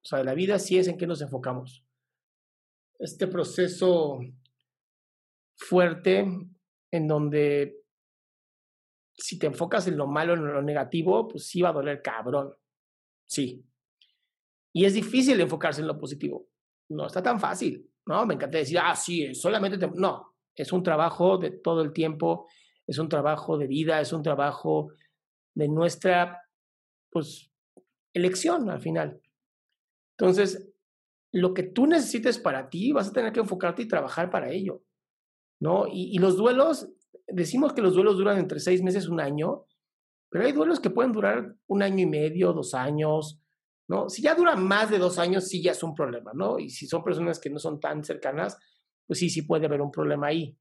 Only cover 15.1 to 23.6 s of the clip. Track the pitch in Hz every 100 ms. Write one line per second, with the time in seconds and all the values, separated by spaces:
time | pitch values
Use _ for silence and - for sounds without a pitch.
15.1 | 254 262 233 160 160 165 143 156 151 135
16.1 | 143 143 143 - _ _ _ _ 151 143
17.1 | 185 190 233 151 175 190 - - _ -
18.1 | 170 226 151 139 156 139 170 165 - -
19.1 | 175 139 127 175 214 196 196 180 175 190
20.1 | - - _ _ - 139 180 180 156 165
21.1 | - 180 190 170 - - 165 151 156 160
22.1 | 151 170 170 - _ _ _ - 135 160
23.1 | 151 143 151 - 156